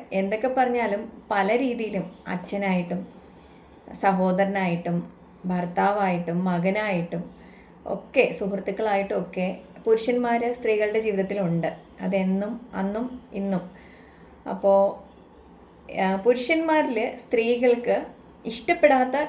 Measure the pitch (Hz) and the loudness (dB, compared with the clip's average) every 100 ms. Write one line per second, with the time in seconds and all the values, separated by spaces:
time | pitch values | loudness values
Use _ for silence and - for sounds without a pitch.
0 | - 190 196 214 254 254 247 240 220 202 | -4 -2 0 0 0 2 2 2 0 -2
1 | 220 - - 208 196 240 269 233 214 202 | -6 -14 -4 0 2 2 2 -2 -4 -4
2 | 170 - - 180 - 202 196 180 175 180 | -6 -10 -8 -8 -6 -4 0 0 0 -6
3 | - - - - - - - - - - | -8 -14 -20 -20 -20 -20 -20 -20 -20 -2
4 | 196 185 185 185 196 196 180 170 175 170 | 0 2 2 2 2 0 0 -2 -2 -4
5 | - - - - 185 180 175 175 196 208 | -4 -14 -20 -12 -4 -4 -2 0 2 2
6 | 190 175 175 170 185 175 185 208 214 180 | 0 0 -2 -2 0 0 0 0 -2 -2
7 | 170 170 - - - - - - - 196 | -4 -6 -10 -14 -20 -20 -20 -16 -10 -10
8 | - 269 - - 196 196 - 196 220 196 | -2 2 2 0 -4 -4 -6 -4 0 0
9 | 196 202 175 190 185 185 - - 226 220 | 0 -4 -4 -4 -4 -6 -12 -6 2 2
10 | 254 240 240 233 240 247 226 214 208 220 | 2 0 0 0 0 -2 0 2 2 0
11 | 220 190 190 196 175 170 160 - - - | 0 0 -2 -2 0 0 -2 -6 -14 -8
12 | 190 190 190 190 208 240 - 190 190 214 | -2 0 2 0 -2 -6 -10 -6 -4 -4
13 | 247 - - 196 196 180 - - - - | -6 -8 -12 -6 -2 -2 -4 -14 -20 -20
14 | - - - - - 196 196 196 196 - | -20 -20 -20 -16 -10 0 4 6 4 0
15 | - - - - - - - - - - | -12 -20 -20 -20 -20 -20 -20 -20 -10 -2
16 | 190 196 233 247 - 320 320 311 277 220 | 0 2 4 2 2 0 4 2 2 0
17 | 240 - - 233 226 240 247 240 190 202 | -2 -4 -2 0 2 4 4 4 2 -2
18 | - - - - 226 - - 339 294 262 | -2 -12 -20 -14 -10 -4 -2 4 6 6
19 | 254 277 | 4 0